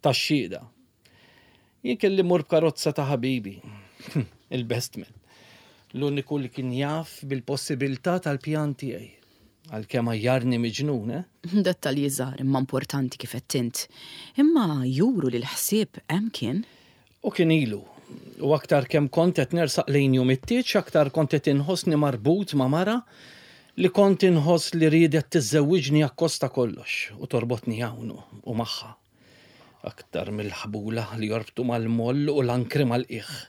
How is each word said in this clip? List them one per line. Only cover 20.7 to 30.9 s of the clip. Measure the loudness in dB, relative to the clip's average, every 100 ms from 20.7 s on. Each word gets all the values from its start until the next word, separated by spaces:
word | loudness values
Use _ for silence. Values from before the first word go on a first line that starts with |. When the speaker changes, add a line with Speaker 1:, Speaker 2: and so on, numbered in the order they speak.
| 0
Speaker 1:
aktar | 2 2 2
kont | 2 2 2
qed | 2
inħossni | 2 2 -2 2 2
marbut | 2 2 2 2 2 0
ma' | 2
mara | 2 2 0 -4 -20 -20 -20 -20 -20 _ 0
li | 0
kont | 6 4 6
inħoss | 4 4 4 2 2 2
li | 4
riedet | 6 6 4 2 0
tiżżewwiġni | 2 2 4 2 4 2 2
akkosta | 0 -2 0 -4
kollox | 0 -2 -2 -8 -8 -8 -10
u | -4
torbotni | -4 -2 -4 -4 -4
hawn | -6 -6 -12 -12
u | -18 -18 -8 -4
magħha. | -4 -6 -10 -20 _ _ _ -20 -20 _ -20 _ -14
Aktar | -14 -12 -10 -8
mill-ħbula | -8 -8 -10 -10 -8 -6